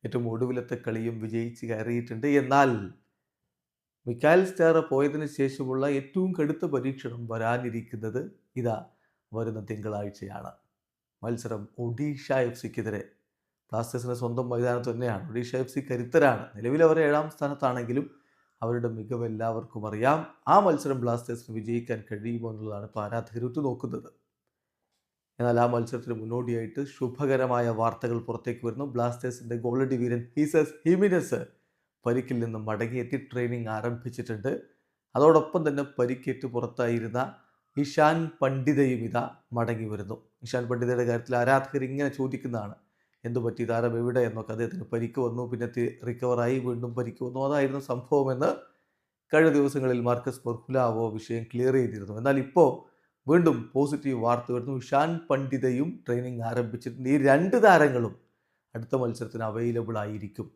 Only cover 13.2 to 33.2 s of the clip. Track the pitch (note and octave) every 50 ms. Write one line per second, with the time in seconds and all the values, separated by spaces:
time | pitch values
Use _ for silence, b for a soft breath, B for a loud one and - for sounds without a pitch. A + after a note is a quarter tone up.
13.2 | _ _ _ _ _ _ _ _ _ _ - A2 A#2 A#2 - B2 A#2+ B2 B2 B2
14.2 | B2 A#2 A#2+ A#2+ B2+ A#2+ A#2+ A#2 A#2+ B2 A#2+ B2 A#2+ B2 A#2 A#2 B2 A#2+ A2 F#2+
15.2 | F2+ D#3+ A2 A#2+ B2 A#2+ - B2+ B2+ B2 - C#3+ C3+ - B2+ A#2+ A#2+ A#2+ - E3
16.2 | D3 C#3 A#2+ G#2 - - - G#2 G#2+ A#2+ C3+ D#3 E3 D#3+ D#3+ E3 D#3+ D3 D3 D3+
17.2 | D3+ D#3 - - D3+ C#3+ C#3+ C#3 C#3+ C3 B2 B2 A#2+ A2+ B2 C3+ D3 - b b
18.2 | b b b b b b b _ A#2 A#2 A#2+ A#2+ A#2 A#2+ A2+ A2 G#2+ A2 B2 A#2
19.2 | A#2+ A2+ A2 G#2+ A2+ A2+ A2 A2+ - B2+ - A2 G#2 G#2+ G#2+ G#2 A#2 C3 D3 D#3+
20.2 | D#3+ - - _ _ - D#3 G3 G3+ F#3+ D#3 C#3 - D3 C3+ B2+ A#2+ A#2+ A#2 A#2+
21.2 | A#2+ - A#2+ A#2 - - A2 A2 G#2 A2 A#2 A#2+ A#2 A#2 A#2 G#2+ G#2+ - A2 G#2
22.2 | G#2+ A#2 A#2 A#2 A2+ A2+ A2 G#2+ A2 G#2+ G#2 G2+ G#2 G#2 _ A2 G#2 G#2 A#2 A#2
23.2 | A2 - - A#2 A#2+ B2+ A#2+ D#3 D3 C3+ B2 B2 - A#2+ A#2+ - - - _ _
24.2 | _ _ _ _ _ _ _ _ _ _ _ _ _ _ _ _ _ _ _ _
25.2 | _ _ _ _ A#2+ A#2+ A#2 A#2+ A#2+ A#2+ A#2+ A#2+ A#2+ A#2+ - A#2+ A#2+ B2 A#2 A2
26.2 | A2 A2 A#2 B2 B2 A#2+ A#2 A2+ A2+ G#2+ - - C#3+ C3+ - - C3+ A#2+ B2 C3+
27.2 | D3 C3+ C3+ B2+ C3 B2+ B2 A#2+ B2 A#2 A2+ G#2+ A2+ A2+ A2+ - - A#2+ A#2+ A#2
28.2 | A2+ - A2+ A2+ - B2 A#2+ A#2+ - A#2 G#2+ B2 C#3 C#3+ A#2+ A#2+ A#2+ A#2+ A#2+ A#2+
29.2 | - B2+ A#2+ B2 A#2+ A#2 A#2+ A#2 A#2 B2 A#2+ C3 C3+ C3 C3+ A#2+ A#2+ A#2+ A#2+ A#2+
30.2 | A#2+ - _ C#3+ D3+ D3 - D#3+ D3+ D3+ - - _ D#3+ F3+ F3+ G3+ G3+ F3+ F3
31.2 | - - - - E2+ - _ _ _ _ _ _ _ _ _ _ _ B2 A#2+ B2+
32.2 | B2 B2 C3 A#2+ A2+ A2+ A2+ G#2+ G#2+ G#2+ A2 G2+ A#2 A#2 A#2+ B2+ A#2+ B2 - C3